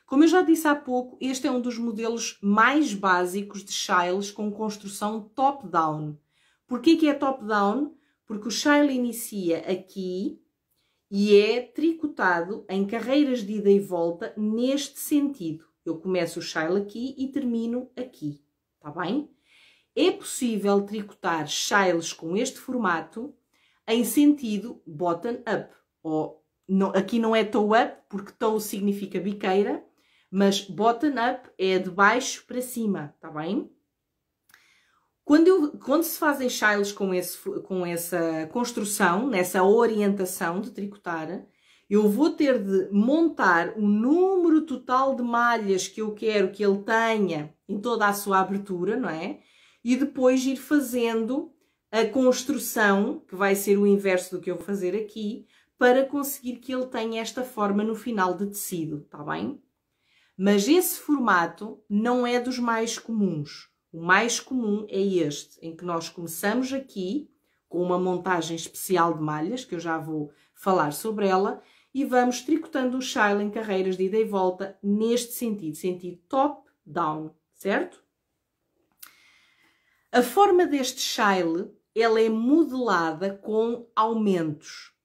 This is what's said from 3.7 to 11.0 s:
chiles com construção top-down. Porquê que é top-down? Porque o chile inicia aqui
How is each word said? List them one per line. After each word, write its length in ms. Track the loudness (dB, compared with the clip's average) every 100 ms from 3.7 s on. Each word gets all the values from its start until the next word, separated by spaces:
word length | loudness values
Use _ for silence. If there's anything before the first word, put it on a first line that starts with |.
chiles 580 | -8 0 2 2 0 -4
com 200 | -6 -6
construção 800 | -4 -6 -6 -12 -6 -4 -6 -10
top-down. 840 | 0 0 0 -2 0 0 -2 -6 -10 _ _ _ _ -8
Porquê 300 | 0 4 4
que 120 | 4
é 60 |
top-down? 800 | 2 0 -2 -2 2 2 0 -4 -8 _ _ -12
Porque 220 | -10 -6
o 20 |
chile 420 | -2 2 4 4
inicia 680 | 2 -2 -4 -8 -4 -2 -2
aqui 800 | -2 -6 -6 -10 -6 -4 -6 -8 _ _ _ _ _ _